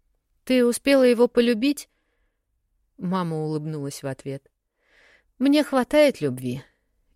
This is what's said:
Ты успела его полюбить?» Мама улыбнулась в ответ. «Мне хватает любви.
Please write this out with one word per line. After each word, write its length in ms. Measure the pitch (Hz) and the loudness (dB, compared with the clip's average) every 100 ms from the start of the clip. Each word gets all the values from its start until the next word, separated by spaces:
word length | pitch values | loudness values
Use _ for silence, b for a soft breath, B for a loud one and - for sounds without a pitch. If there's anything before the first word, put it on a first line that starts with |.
| _ _ _ _ | _ _ _ _
Ты 200 | - 254 | -2 2
успела 380 | 240 233 277 277 | 2 0 2 4
его 260 | 254 233 240 | 4 4 2
полюбить?» 600 | - 240 226 277 277 - _ _ _ _ _ _ _ _ _ _ - | 2 0 0 -2 -4 -10 _ _ _ _ _ _ _ _ _ _ -12
Мама 380 | 185 185 170 160 | -6 -4 -4 -6
улыбнулась 640 | 156 156 151 156 139 - | -6 -6 -8 -10 -10 -10
в 40 | 139 | -12
ответ. 440 | 135 139 135 _ _ _ b b b b b b - | -10 -12 -14 _ _ _ b b b b b b -4
«Мне 260 | 269 294 | 2 2
хватает 560 | 277 269 240 302 294 - | 2 0 2 4 4 2
любви. 420 | 147 127 127 131 - _ _ _ _ | -6 -6 -8 -10 -14 _ _ _ _